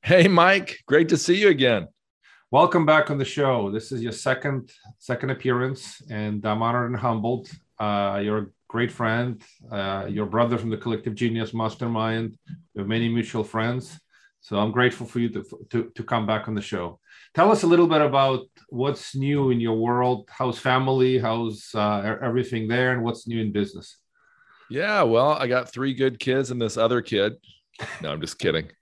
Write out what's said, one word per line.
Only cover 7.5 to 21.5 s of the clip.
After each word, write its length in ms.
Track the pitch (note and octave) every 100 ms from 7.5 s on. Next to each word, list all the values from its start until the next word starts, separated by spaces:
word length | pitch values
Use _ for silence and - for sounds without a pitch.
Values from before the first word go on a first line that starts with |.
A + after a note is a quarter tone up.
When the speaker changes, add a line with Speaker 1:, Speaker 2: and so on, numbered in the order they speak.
| - _ _
Speaker 2:
Uh, 420 | G#2+ G#2 G2+ G2+
you're 140 | G#2 G#2+
a 80 | G2+ _ _
great 240 | A#2+ A#2+
friend, 520 | - A2+ A2+ B2 A2 - _ -
uh, 340 | G#2 G2 G2 F#2+
your 200 | G#2 G#2
brother 320 | A2 A#2+ A#2
from 100 | A2+
the 80 | G#2+
Collective 380 | A#2+ A2 - G#2+
Genius 400 | A#2+ A2+ A2 A#2
Mastermind. 840 | A2 - A#2 A2+ A2+ A2+ A2+ A2 _ - _ A2
We 60 |
have 60 | G2
many 220 | A2+ A#2
mutual 340 | A#2 G#2+ A2+
friends. 560 | G#2 A2+ A2+ B2 - - _ _ _ _
So 180 | - G2+
I'm 120 | G#2+
grateful 360 | A2+ B2 - A#2+
for 100 | A#2+
you 120 | A#2+
to, 140 | G#2 - - -
to, 200 | A#2 A2 -
to 80 |
come 240 | A2+ A#2+ G#2+
back 200 | A2 G#2+
on 60 |
the 80 | G#2+
show. 380 | G2+ G2 F2 - _ - -
Tell 180 | - F#3
us 120 | A3
a 40 | E3+
little 200 | E3+ E3+
bit 140 | D#3
about 400 | D3 C#3 C3+ C3 - _ _
what's 460 | B2 C3+ D3 - C3+
new 340 | C#3 C#3+ C3+
in 100 | A#2+
your 160 | A#2 A2+
world. 540 | A2+ B2 B2+ B2 -
How's 280 | - B2+ A#2
family? 580 | C3 B2+ C3+ C3 B2+ B2+
How's, 540 | A#2 A2+ A#2